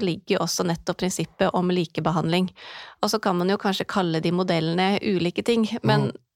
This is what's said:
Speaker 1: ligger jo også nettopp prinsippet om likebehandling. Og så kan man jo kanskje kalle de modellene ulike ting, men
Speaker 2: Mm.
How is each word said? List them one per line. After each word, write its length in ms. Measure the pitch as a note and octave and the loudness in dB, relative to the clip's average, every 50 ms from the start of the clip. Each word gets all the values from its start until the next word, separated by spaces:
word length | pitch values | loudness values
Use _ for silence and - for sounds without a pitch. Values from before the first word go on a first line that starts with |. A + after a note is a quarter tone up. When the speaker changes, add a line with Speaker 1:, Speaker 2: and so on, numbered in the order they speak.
| G#3+ F3+ | 0 0
Speaker 1:
ligger 260 | D#3+ - - - G3 | -2 -2 -2 -2 0
jo 60 | - - | 0 0
også 200 | E3+ - - F#3 | -2 -2 -2 -2
nettopp 340 | F3 E3+ E3+ - - F3 - F#3+ | -2 -2 -4 -4 -4 -4 -2 -2
prinsippet 500 | F#3 - - E3 - - - G3 F3+ - | -2 -2 -2 -6 -4 -2 0 0 2 2
om 120 | F#3 F3+ F3+ | 2 0 2
likebehandling. 800 | F3+ F3+ E3+ - - - D#3+ E3 E3+ E3 D#3+ D#3+ E3 F3+ F#3 F3+ - - - - - - - - - - | 0 0 -2 -2 -2 -2 -2 0 0 0 0 2 2 2 0 0 -4 -10 -18 -16 -16 -16 -16 -18 -8 -2
Og 80 | - G#3 | -2 0
så 120 | A3+ A3 | 0 0
kan 160 | - G#3 F3+ F3 | 0 0 2 2
man 100 | F3 F#3 | 2 2
jo 80 | G3 | 0
kanskje 300 | G#3 - G#3 F#3+ - - | 0 0 -2 -2 -2 -4
kalle 340 | - - G3+ F3+ E3+ D#3+ D#3+ | -2 -2 0 0 0 0 0
de 100 | D#3+ E3+ | 0 0
modellene 640 | F3 F3 F#3 F3+ F3 E3 D#3+ D#3+ E3 F3+ F#3 F#3+ G3+ G3+ | 0 0 2 2 2 0 0 0 0 2 2 2 2 0
ulike 420 | - A3 G3 F3 E3 F3 - - G#3 | 0 0 0 0 0 0 -2 -2 0
ting, 240 | - A#3 A3+ A3 G3+ A3+ A#3+ - | 2 2 2 2 0 -2 -2 2
men 280 | - G#3+ G#3 G#3 - | 2 2 2 2 0
Speaker 2:
Mm. 60 | - - _ _ _ | -4 -8 _ _ _